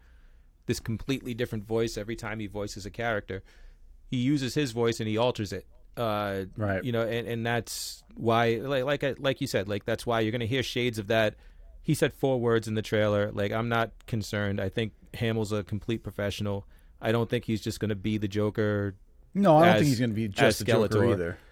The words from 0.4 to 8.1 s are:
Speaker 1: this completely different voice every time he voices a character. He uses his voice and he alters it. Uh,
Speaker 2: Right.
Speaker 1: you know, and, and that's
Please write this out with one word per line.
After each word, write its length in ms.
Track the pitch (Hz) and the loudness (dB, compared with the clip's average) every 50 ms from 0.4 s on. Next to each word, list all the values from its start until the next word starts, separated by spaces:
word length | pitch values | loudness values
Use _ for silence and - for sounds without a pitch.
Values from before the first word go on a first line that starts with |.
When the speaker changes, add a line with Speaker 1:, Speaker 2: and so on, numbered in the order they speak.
| - - _ _ - | -20 -20 _ _ -4
Speaker 1:
this 140 | - 113 - | -4 -4 -2
completely 540 | - 113 110 101 - - 135 123 - 123 113 | -2 -4 -6 -4 -2 -4 -4 -4 -4 -8 -4
different 320 | 113 120 - 117 107 101 | -4 -4 -4 -4 -8 -6
voice 280 | 107 113 113 117 113 110 | -2 0 0 0 0 -2
every 180 | 110 101 113 113 | -6 -6 -8 -8
time 240 | 110 113 104 110 110 | -8 -6 -8 -6 -6
he 80 | 107 | -8
voices 380 | 95 98 104 101 104 - 101 92 | -8 -6 -6 -6 -6 -8 -10 -12
a 40 | 101 | -12
character. 540 | - - 113 117 110 104 - - 95 95 - - - - - - - - - - - - - - | -8 -6 -4 -2 -2 -2 -4 -6 -10 -10 -10 -14 -20 -20 -20 -20 -20 -20 -20 -20 -20 -20 -10 -6
He 80 | 135 | -2
uses 380 | 123 123 135 151 135 135 117 - | 0 2 2 2 2 0 -2 -2
his 160 | 156 147 120 | -2 -2 -2
voice 280 | 110 120 117 117 113 - | -2 0 0 0 0 -2
and 80 | 113 | -2
he 100 | 110 107 | -2 0
alters 360 | 110 123 127 - - 104 90 98 | 2 0 0 0 -2 -4 -6 -6
it. 140 | 90 - - - - - - - | -10 -12 -14 -20 -20 -20 -16 -8
Uh, 500 | - 117 110 104 104 104 101 98 95 95 95 - | -4 -4 -2 -2 -2 -2 -2 -4 -4 -6 -8 -6
Speaker 2:
Right. 260 | 113 104 98 95 95 - | -4 -2 0 0 0 -2
Speaker 1:
you 80 | 127 | 0
know, 120 | 117 113 117 | 0 0 0
and, 240 | 107 117 120 107 | 0 -2 -4 -4
and 180 | 101 117 117 113 | -4 -4 -4 -2
that's 580 | 117 117 117 - - - - - - - - _ - | -2 -2 -2 -2 -6 -10 -10 -10 -10 -12 -14 _ -20